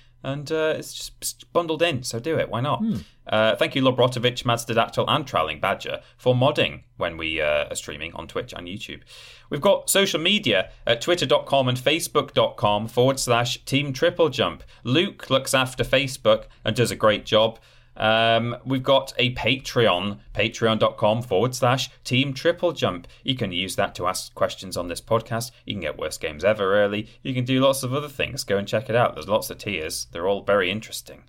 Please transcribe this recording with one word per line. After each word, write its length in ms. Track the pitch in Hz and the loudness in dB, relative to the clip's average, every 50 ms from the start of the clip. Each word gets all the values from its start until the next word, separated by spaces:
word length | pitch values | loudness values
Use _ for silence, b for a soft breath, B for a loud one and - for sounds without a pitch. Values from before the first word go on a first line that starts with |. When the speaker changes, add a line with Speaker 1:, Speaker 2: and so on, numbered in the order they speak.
| b b b b - | b b b b -10
Speaker 1:
And, 280 | 135 139 147 147 143 | -8 -8 -8 -6 -4
uh, 220 | 156 160 156 156 - - | -2 0 0 0 -2 -4
it's 160 | 151 - - | -6 -10 -14
just, 280 | - - - - - | -14 -14 -14 -14 -10
just 320 | - - - - - - _ | -10 -10 -10 -12 -18 -4 _
bundled 300 | 170 175 160 160 147 165 | -2 0 0 0 0 0
in, 180 | 175 156 - - | 0 0 -2 -6
so 160 | - - 117 | -6 -8 -6
do 180 | 127 160 160 113 | -4 -2 -2 -2
it. 120 | - - | -2 -2
Why 100 | 104 117 | -2 -4
not? 200 | 127 147 - - | -2 -2 -2 0
Speaker 2:
Hmm. 160 | 214 233 175 95 80 B B B _ - | 0 -2 -2 -4 -6 B B B _ -2
Speaker 1:
Uh, 280 | - 107 110 110 - | 2 4 4 4 4
thank 200 | - 160 - - | 2 0 0 0
you, 80 | 143 131 | 2 2
Lobrotovich, 600 | 131 123 123 120 127 127 120 113 127 123 - - | 2 4 4 2 2 2 0 0 0 -2 0 -2
Mazda 280 | 127 117 117 - - 113 | -2 -2 -2 -2 0 0
Dactyl, 320 | 113 110 - - - 107 - | 0 0 2 0 -2 0 0
and 200 | 120 151 151 - | 0 0 -2 -2
Trowling 320 | - 85 80 80 76 73 | 0 0 0 0 -2 -2
Badger 420 | 87 95 98 - - 65 65 - b b b _ | -2 -2 -2 -2 -4 -8 -8 -10 b b b _
for 160 | - 123 127 | 0 2 4
modding 480 | 123 127 147 156 165 117 76 71 73 - _ _ - | 4 4 2 2 2 0 -2 -2 -8 -16 _ _ -6
when 200 | 95 85 82 80 | -4 -4 -4 -4
we, 220 | 82 80 80 78 | -6 -4 -2 0
uh, 280 | 76 76 76 73 71 - | 2 2 2 2 0 -2
are 60 | - | -6
streaming 380 | - - - 76 73 78 82 - | -10 -10 -10 -10 -10 -10 -12 -10
on 140 | - 82 82 | -12 -14 -8
Twitch 240 | - 87 - - - 82 | -8 -8 -8 -8 -12 -12
and 100 | 87 87 | -12 -10
YouTube. 340 | 95 113 - - 76 - - B B B B B B B B B | -12 -12 -12 -12 -14 -16 -16 B B B B B B B B B
We've 100 | 147 147 | -8 0
got 300 | 135 202 185 185 - - | 2 2 2 2 2 0
social 280 | - 190 196 190 - 156 | 2 2 2 2 0 -2
media 520 | 160 185 208 208 214 117 101 92 - B B B B - | 0 0 0 0 2 2 2 2 0 B B B B -2
at 140 | 120 120 | -2 0
twitter 260 | - 160 - 175 151 131 | 0 0 0 0 2 2
dot 180 | 147 139 - | 2 0 2
com 220 | - 139 139 127 127 | 2 0 2 2 2
and 100 | 123 123 | 0 0
facebook 560 | - 143 156 165 165 - - 151 131 131 - | 0 0 0 0 -2 0 0 -2 -2 0 2
dot 240 | 127 113 - - - | 2 2 2 0 0
com 300 | - 104 104 104 110 113 | 0 0 0 0 -2 -2
forward 320 | - 123 123 135 135 - | 0 2 2 2 2 0
slash 440 | - 127 117 117 120 123 - - - | 0 2 2 2 2 0 -4 -6 -6
Team 280 | - 135 139 143 143 127 | -2 -2 0 0 -2 -2
Triple 360 | - 165 175 175 - 170 151 | 0 0 0 4 2 2 2
Jump. 340 | 127 - 101 87 80 - - b b b b | 2 0 -2 -2 -2 -6 -14 b b b b
Luke 460 | 123 127 165 190 196 - - - - | 0 2 2 2 0 -4 -10 -2 0
looks 240 | 131 135 131 - - | 0 0 2 2 2
after 300 | 131 131 127 - - 117 | 2 2 0 -2 -4 -2
Facebook 640 | - - 135 139 131 - - - 107 110 107 - b b b b | 2 2 2 2 0 -4 0 4 4 4 4 2 b b b b
and 100 | 110 107 | -2 0
does 140 | 123 117 98 | 2 2 0
a 60 | 98 | 2
great 300 | - - 107 104 92 - | 2 4 4 4 4 0
job. 340 | - 110 107 113 110 - b b b b b b b b - | 2 4 4 4 4 0 b b b b b b b b 0
Um, 580 | 107 110 110 113 113 113 113 117 117 120 123 - - | 2 4 4 6 6 6 4 4 2 0 -4 -6 -4
we've 200 | 127 135 131 127 | -2 -2 -2 4
got 280 | 139 135 135 135 - - - | 4 4 4 4 2 0 0
a 160 | 123 127 127 | 0 0 0
Patreon, 840 | - - 113 127 127 - - - 123 113 104 90 87 95 101 98 B B B - | 0 0 0 0 0 -2 -2 2 4 4 4 4 2 0 -4 -6 B B B -2
patreon 420 | 110 104 117 - - 117 113 110 104 | -2 -2 -2 0 0 2 2 4 4
dot 180 | 120 110 - - | 2 2 2 2
com 240 | 113 104 110 117 | 2 2 2 2
forward 340 | 123 - 120 98 113 131 127 | 0 0 2 2 2 2 0
slash 340 | - 127 123 127 127 - b b b b | 2 2 2 2 2 0 b b b b
Team 280 | - 120 127 139 143 131 | 0 2 2 2 0 -2
Triple 380 | - - 165 170 - 180 175 | 0 0 0 0 2 -2 -2
Jump. 360 | 147 - 127 104 90 90 - b b b b | 0 0 -2 -2 -2 -4 -10 b b b b
You 120 | - 131 | -4 -4
can 160 | 127 117 95 | -2 -4 -4
use 240 | 87 87 95 90 - | -4 -4 -4 -4 -2
that 200 | - 101 - - | -2 -2 -2 -4
to 120 | - 90 90 | -4 -4 -4
ask 260 | 92 - - - - | -4 -4 -8 -10 -4
questions 420 | - 98 92 - - - 92 87 92 | -2 -2 -2 -2 -8 -12 -10 -8 -8
on 100 | 87 87 | -6 -6
this 140 | 85 - | -8 -10
podcast. 500 | - - 113 113 - - 113 113 120 - b b b | -2 -2 0 0 0 -2 -6 -6 -6 -8 b b b
You 80 | - 110 | -10 -8
can 80 | 98 | -6
get 160 | 82 73 - - | -4 -6 -6 -6
Worst 240 | 76 78 - - | -6 -8 -6 -8
Games 240 | - 80 76 76 - | -8 -10 -8 0 2
Ever 300 | 113 110 104 98 95 101 104 | 2 2 2 2 2 4 4
early. 280 | 104 101 104 104 107 B B B B | 2 2 0 -4 -6 B B B B
You 100 | 135 127 | -6 -4
can 100 | 127 127 | -4 -2
do 160 | 127 131 131 | 0 2 4
lots 240 | 131 139 135 131 131 | 4 4 2 2 -2
of 100 | 123 127 | -4 -4
other 140 | 147 147 147 | -4 -6 -6
things. 340 | - - 76 - 123 127 - | -6 -6 -6 -6 -6 -10 -4
Go 140 | - 98 101 | -2 -2 -2
and 100 | 101 101 | -2 -2
check 220 | - 110 110 - | -4 -4 -2 0
it 60 | 110 | 0
out. 200 | 120 117 - - | 2 2 0 0
There's 120 | 73 78 95 | -4 -4 -2
lots 220 | 104 107 - - | -2 -2 -2 -4
of 80 | - - | -10 -10
tiers. 500 | - 104 98 82 78 82 - - - - | -8 -6 -6 -6 -6 -6 -8 -8 -10 -10
They're 160 | - 85 85 98 | -8 -4 -2 -2
all 160 | 101 95 - | -2 -2 0
very 260 | - 101 101 92 87 | 0 2 2 2 0
interesting. 540 | 101 110 113 - - - - - 73 - - | -2 -4 -8 -10 -12 -14 -14 -16 -20 -20 -20